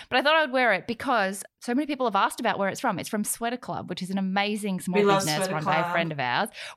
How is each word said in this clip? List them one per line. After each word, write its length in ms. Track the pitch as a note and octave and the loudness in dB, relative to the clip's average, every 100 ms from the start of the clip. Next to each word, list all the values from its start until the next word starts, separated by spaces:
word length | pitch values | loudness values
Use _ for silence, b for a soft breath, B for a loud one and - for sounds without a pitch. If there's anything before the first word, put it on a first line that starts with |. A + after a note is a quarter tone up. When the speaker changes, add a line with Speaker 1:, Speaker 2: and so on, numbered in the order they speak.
| B | B
Speaker 1:
But 100 | B3 | 2
I 20 | |
thought 140 | C4+ D#4+ | 4 4
I 60 | |
would 100 | D4+ | 4
wear 180 | B3+ B3 | 2 4
it 140 | F#3 F#3 | 2 0
because 560 | A#3 C4 A#3+ F#3+ G3+ - _ | -4 0 2 2 -4 -12 _
so 140 | - | -2
many 120 | A#3+ D4 | -2 0
people 200 | C#4 B3 | 0 2
have 100 | G3 | 2
asked 240 | A#3 - | 2 0
about 200 | A3+ F3+ | -2 0
where 100 | G3 | 0
it's 100 | - | 0
from. 180 | B3 F#3 | -2 -2
It's 100 | F#3 | -4
from 140 | G#3+ G#3 | -4 -4
Sweater 320 | - A#3 A#3+ | -4 -4 -6
Club, 320 | - E3+ - | -6 -8 -6
which 120 | F3+ | -8
is 80 | F3+ | -4
an 80 | G3 | -2
amazing 600 | F#3+ F#3+ G3+ G#3+ G3+ F#3 | 0 0 0 -2 -4 -4
small 180 | F#3 G3 | 0 2
Speaker 2:
We 40 | G3+ | 4
love 140 | G3 | 4
Speaker 1:
business 140 | F#3+ D3+ F#3+ | 2 0 0
Speaker 2:
Sweater 60 | D#3 | -2
Speaker 1:
run 80 | E3 | 0
by 120 | D#3 | 0
a 40 | |
Speaker 2:
Club. 100 | E3+ | 2
Speaker 1:
friend 200 | F3 E3 | 0 -2
of 80 | D3 | -2
ours. 300 | B2 C3 G#3 B B | 0 0 -2 B B